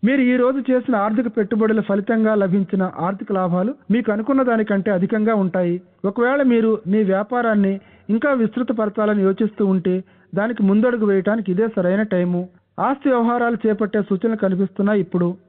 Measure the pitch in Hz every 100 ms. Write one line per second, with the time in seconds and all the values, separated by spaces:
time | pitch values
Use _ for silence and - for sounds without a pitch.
0 | 208 277 247 247 247 269 262 254 247 233
1 | 202 214 240 220 208 220 220 226 208 202
2 | 202 226 220 214 196 196 190 196 185 -
3 | 170 196 - 196 185 175 196 277 _ 220
4 | 233 208 220 269 254 226 214 196 196 208
5 | 190 220 214 220 190 185 175 180 - _
6 | 196 202 240 277 269 240 220 214 185 208
7 | 208 190 214 247 233 214 196 196 - -
8 | _ 220 285 262 220 226 247 226 214 208
9 | 214 208 190 196 220 - 202 190 175 185
10 | 185 _ _ 170 214 233 202 202 247 240
11 | 208 196 185 220 196 180 226 220 180 196
12 | 214 185 180 180 180 _ _ - 202 277
13 | 294 254 233 240 233 233 220 214 214 214
14 | 202 196 226 220 196 185 196 - 202 214
15 | 180 185 175 185